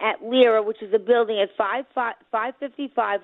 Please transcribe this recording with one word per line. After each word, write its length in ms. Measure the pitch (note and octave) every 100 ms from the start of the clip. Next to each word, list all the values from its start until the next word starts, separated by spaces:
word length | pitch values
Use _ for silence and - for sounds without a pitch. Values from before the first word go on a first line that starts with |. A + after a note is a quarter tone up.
at 200 | G#3+ - A3+
Lira, 340 | B3+ A#3+ A3
which 220 | G#3 A3
is 100 | G#3
a 60 | G#3
building 400 | G3 A#3+ A3 G#3+
at 100 | G3 -
five, 280 | G3+ A#3+ C#4
five, 220 | C4+ A#3 - _
five 220 | A3 A#3+ -
fifty-five 600 | C#4 - C#4 - G#3 G3+